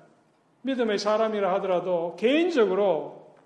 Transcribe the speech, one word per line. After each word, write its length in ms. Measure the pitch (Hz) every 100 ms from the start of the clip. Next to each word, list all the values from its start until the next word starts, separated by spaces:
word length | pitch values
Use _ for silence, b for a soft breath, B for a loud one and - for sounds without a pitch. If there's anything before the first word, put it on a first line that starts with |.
| - _ _ _ _ _
믿음의 360 | 254 254 220 202
사람이라 560 | 208 214 220 208 196
하더라도 600 | 190 190 175 180 175 170 170
개인적으로 1160 | 233 302 359 302 202 185 202 156 147 - - -